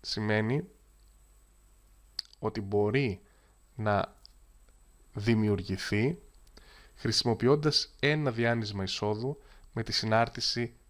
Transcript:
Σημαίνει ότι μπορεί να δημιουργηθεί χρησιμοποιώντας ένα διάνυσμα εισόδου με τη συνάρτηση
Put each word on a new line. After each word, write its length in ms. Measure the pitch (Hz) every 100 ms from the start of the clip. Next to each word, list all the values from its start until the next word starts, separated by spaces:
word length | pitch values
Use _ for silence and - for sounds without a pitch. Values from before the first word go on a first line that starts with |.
Σημαίνει 600 | - - 107 107 110 139 180 - _ _ - _ - - _ _ - _ _ - - - - -
ότι 220 | 110 110
μπορεί 600 | 98 104 104 123 135 95 - - _ _ _ -
να 400 | 107 101 - - - - - - - - - - -
δημιουργηθεί 1040 | - 101 113 107 101 92 95 - 104 123 175 - - - - - - - -
χρησιμοποιώντας 960 | - 110 120 110 117 147 151 - - -
ένα 320 | 139 151 147
διάνυσμα 520 | 113 117 117 107 101
εισόδου 580 | 95 - 104 107 123 151 - - -
με 100 | -
τη 80 | 113
συνάρτηση 840 | - 110 113 117 - - - 117 -